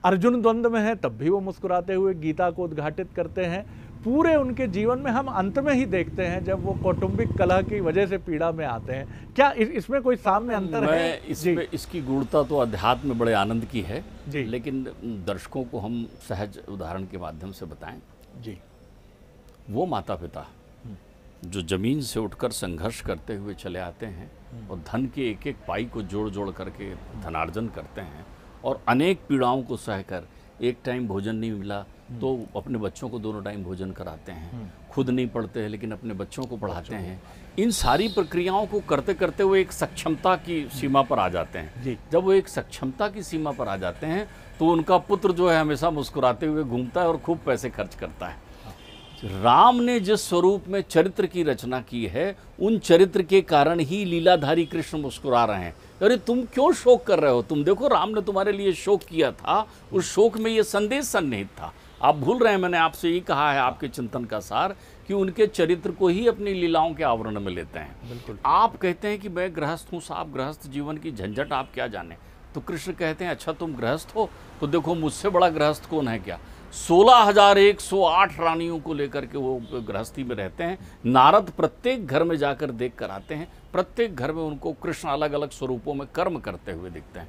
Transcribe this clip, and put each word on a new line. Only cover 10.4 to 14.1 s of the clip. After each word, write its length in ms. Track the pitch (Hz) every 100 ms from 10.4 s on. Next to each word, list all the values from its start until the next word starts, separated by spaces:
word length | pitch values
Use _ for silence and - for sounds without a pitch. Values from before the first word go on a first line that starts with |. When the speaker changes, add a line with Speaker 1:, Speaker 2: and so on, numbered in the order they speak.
| 240
Speaker 1:
अंतर 300 | 214 185 -
है? 60 | 151
Speaker 2:
मैं 320 | 160 165 147
इस 200 | - 151
Speaker 1:
जी। 140 | 165 170
Speaker 2:
पे, 120 | 165
इसकी 260 | 151 - 175
गूढ़ता 420 | 131 135 131 156
तो 160 | 143 147
अध्यात्म 500 | 120 104 107 127 143
में 100 | 117
बड़े 140 | 113
आनंद 320 | 110 101 113
की 160 | 113 117
है, 240 | 85 120 202